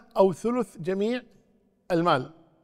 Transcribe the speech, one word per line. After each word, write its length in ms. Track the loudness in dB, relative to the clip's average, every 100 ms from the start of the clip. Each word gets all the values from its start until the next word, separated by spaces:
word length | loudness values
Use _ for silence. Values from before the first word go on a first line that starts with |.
| -8 2
أو 160 | 2
ثلث 440 | 2 -4 -2 -4 -8
جميع 440 | -6 -4 -2 -4 -8 _ _ _ _ _ -2
المال." 420 | 0 2 2 -2 -16 _ _